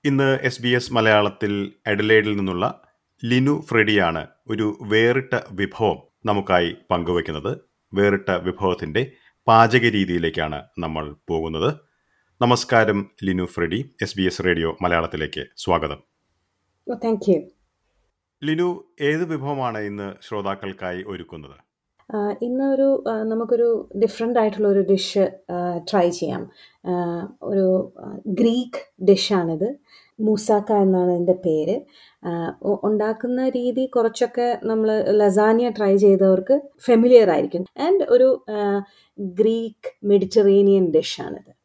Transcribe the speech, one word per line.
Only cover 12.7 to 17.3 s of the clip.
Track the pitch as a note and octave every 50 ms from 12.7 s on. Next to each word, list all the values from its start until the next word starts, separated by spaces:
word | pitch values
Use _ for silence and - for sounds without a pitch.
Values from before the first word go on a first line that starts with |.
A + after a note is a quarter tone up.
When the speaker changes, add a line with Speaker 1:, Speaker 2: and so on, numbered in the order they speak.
| B2 A#2 A2 G#2+ G#2 G2+ G2 - _ _ G2+
Speaker 1:
ലിനു | F#2+ F#2 F#2 F2+
ഫ്രെഡി, | F2 - E2+ E2+ E2 - A#2 C#3 - _ -
എസ് | G#2+ F#2+ -
ബി | G2
എസ് | F#2 F#2 - - F2+
റേഡിയോ | F#2 F2 E2+ E2 E2 D#2 -
മലയാളത്തിലേക്ക് | F#2+ F2 F2 E2 E2 D#2+ - D#2 D#2 D2+ - D2+ C2+ - _
സ്വാഗതം. | - - - F2 E2+ D#2 D2 C#2+ - _ _ _ _ _ _ _ _ _ _ _ _ _ _ _ _ _ -
Speaker 2:
Oh, | A#3+ - -
thank | A3+ A3+ G3+ - G#3